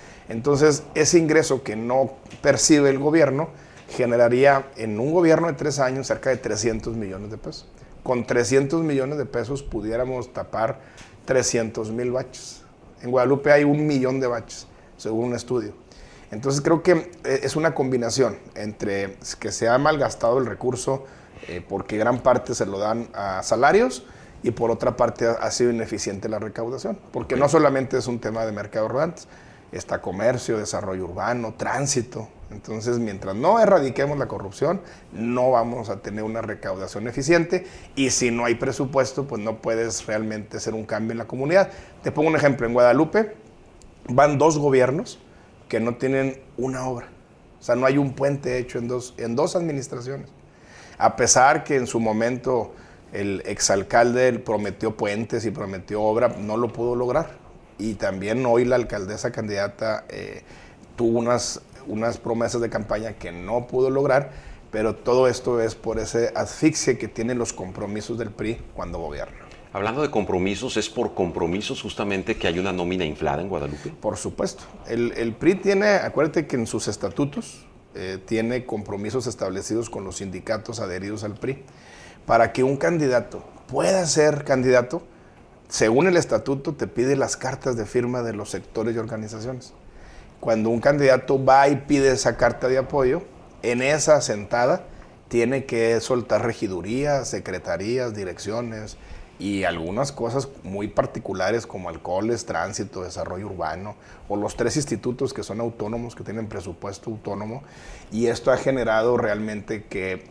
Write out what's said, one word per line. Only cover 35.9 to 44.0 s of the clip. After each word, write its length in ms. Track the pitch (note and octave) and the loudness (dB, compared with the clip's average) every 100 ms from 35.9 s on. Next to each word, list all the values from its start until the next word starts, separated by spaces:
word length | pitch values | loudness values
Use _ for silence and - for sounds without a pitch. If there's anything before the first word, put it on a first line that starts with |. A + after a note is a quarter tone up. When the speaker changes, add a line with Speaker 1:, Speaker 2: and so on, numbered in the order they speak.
| G2+ | -8
Speaker 1:
tener 240 | G#2 G#2 | -8 -6
una 180 | A2 A2+ | -6 -6
recaudación 640 | A2 A2 G#2 F#2+ F#2+ G#2 A#2 | -6 -6 -6 -6 -8 -8 -6
eficiente, 580 | B2+ C3+ E3+ E3 F3+ - - - | -2 4 4 4 -2 -4 -16 -8
y 160 | - C3 | 0 0
si 220 | - B2 | 2 2
no 120 | A#2 | 2
hay 120 | A#2+ A#2 | 0 0
presupuesto, 720 | C3+ C3 C3+ C3+ B2+ - C#3 | -2 -2 0 2 0 -2 -6
pues 120 | A2+ | -4
no 180 | G#2+ A2 | -4 -4
puedes 480 | - A2+ A2+ A2 - | -2 0 -2 -4 -4
realmente 500 | G#2+ A2 G#2+ G#2 A2 | -4 -2 -6 -8 -8
hacer 180 | A2+ | -6
un 100 | A2 | -6
cambio 280 | G#2+ G#2+ A2+ | -4 -4 -4
en 60 | A2+ | -6
la 100 | A2 | -6
comunidad. 420 | B2+ C#3 F#3 F#3+ - - - | -4 2 4 4 -2 -20 -8
Te 80 | D3+ | -4
pongo 180 | D3+ D#3 | 2 2
un 60 | |
ejemplo, 320 | D#3 D3 A#2+ A#2 | 4 4 4 2
en 60 | |
Guadalupe 640 | A#2+ B2 B2+ D#3+ G#3 G#3+ - - - - - - - | 6 8 8 4 2 0 -4 -20 -20 -20 -20 -20 -14